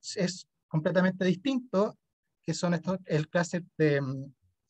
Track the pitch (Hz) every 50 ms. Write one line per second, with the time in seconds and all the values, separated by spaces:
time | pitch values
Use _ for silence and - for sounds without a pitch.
0 | - - - 208 180 185 - - - _ _ _ _ _ - 156 156 185 170 185
1 | 180 185 185 185 190 185 175 - - 269 269 247 254 - - 190 208 226 - _
2 | _ _ _ _ _ _ _ _ _ 170 160 - 180 175 175 165 - 185 190 185
3 | - - 165 151 156 - - 175 170 - - 175 180 - _ - 156 151 147 139
4 | 139 131 135 135 143 151 - _ _ _ _ _ _